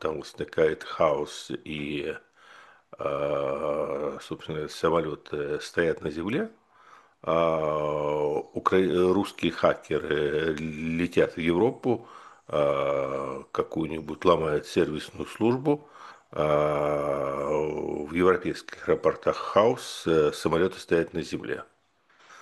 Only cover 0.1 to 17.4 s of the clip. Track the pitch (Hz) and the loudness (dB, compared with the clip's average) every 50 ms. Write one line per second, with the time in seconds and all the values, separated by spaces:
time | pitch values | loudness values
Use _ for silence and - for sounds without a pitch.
0.1 | 78 76 - - - - 78 - - - 80 78 78 - - - - - 82 80 | -4 -6 -8 -12 -10 -10 -10 -4 2 4 4 4 2 0 -6 -6 0 2 4 4
1.1 | 73 73 76 - - - - - 65 - - 78 76 76 71 71 73 71 73 78 | 4 2 -2 -6 -8 -12 -10 -10 -10 -10 -8 -8 -8 -8 -6 -6 -6 -6 -6 -6
2.1 | 73 - _ _ _ _ - - - - - - - _ _ _ - - - 71 | -8 -10 _ _ _ _ -20 -20 -20 -20 -20 -20 -20 _ _ _ -10 -6 -4 -2
3.1 | 71 71 71 71 73 71 71 67 71 71 78 76 73 76 76 - 71 69 73 71 | -2 -2 -2 -2 -2 -2 -2 -2 -2 -2 -2 -2 -2 -2 -2 -2 -4 -4 -4 -6
4.1 | 71 71 - - 80 - - - 80 78 76 73 - - - 82 80 85 80 76 | -6 -8 -10 -12 -12 -10 -10 -8 -8 -6 -8 -8 -6 -2 0 2 2 2 0 -2
5.1 | 76 - - - - 73 73 71 76 73 - - - 87 85 82 78 - - 80 | -6 -10 -10 -8 -6 -6 -4 -4 -4 -6 -8 -6 -2 0 2 2 0 -2 -4 -6
6.1 | 73 82 85 101 120 165 226 220 - _ _ _ _ _ - - - - _ _ | -6 -4 -4 -2 -2 -2 -4 -6 -10 _ _ _ _ _ -20 -20 -20 -20 _ _
7.1 | _ _ - - 80 82 82 82 80 80 78 76 78 76 76 76 76 76 73 73 | _ _ -4 0 2 2 2 2 2 0 0 0 0 0 0 -2 -2 -2 -2 -2
8.1 | 76 76 76 73 76 - - - - - - - 98 92 95 87 80 90 90 92 | 0 0 0 0 -2 -2 -4 -6 -6 -4 0 2 4 4 4 4 4 4 4 4
9.1 | 92 98 98 - - - - 85 - - - 85 69 - - - 80 71 73 76 | 4 4 2 -2 -2 -2 -2 -2 0 4 4 4 4 2 -2 -4 -2 -2 0 0
10.1 | 76 73 76 73 76 76 78 82 78 76 80 80 78 76 80 82 82 82 87 87 | 0 0 0 0 0 0 0 0 -2 -2 -4 -6 -6 -6 -4 -2 -2 0 -2 0
11.1 | - - 76 - - 87 80 82 85 87 107 127 131 - - 139 117 - - - | 4 4 4 4 2 -2 0 2 2 4 2 2 0 0 -2 0 0 -2 -4 -12
12.1 | - - - - - - _ - - 76 73 71 71 69 69 69 69 69 67 67 | -20 -20 -20 -20 -20 -20 _ -2 0 2 2 2 2 2 2 0 0 0 0 -2
13.1 | 67 67 69 67 67 69 - - - - - - - 82 82 73 80 80 80 73 | -2 -4 -4 -6 -8 -8 -10 -8 -4 -4 -2 -2 -2 -4 -4 -4 -4 -6 -8 -8
14.1 | 78 - - 90 85 80 80 78 76 73 - - - 98 85 80 76 76 - - | -6 0 4 4 4 4 4 0 0 -2 -2 0 2 2 2 2 0 -4 -8 -10
15.1 | - 82 73 - - - 107 117 123 131 135 151 147 147 - - - - - - | -10 -10 -10 -8 -4 0 2 2 2 2 2 0 0 0 -2 -12 -20 -20 -20 -20
16.1 | - - _ _ - - 76 76 76 73 76 76 76 73 73 73 73 71 71 73 | -20 -20 _ _ -4 0 2 2 4 4 2 2 2 0 0 0 0 0 0 0
17.1 | 71 71 69 69 69 71 | -2 -2 -2 -2 -4 -4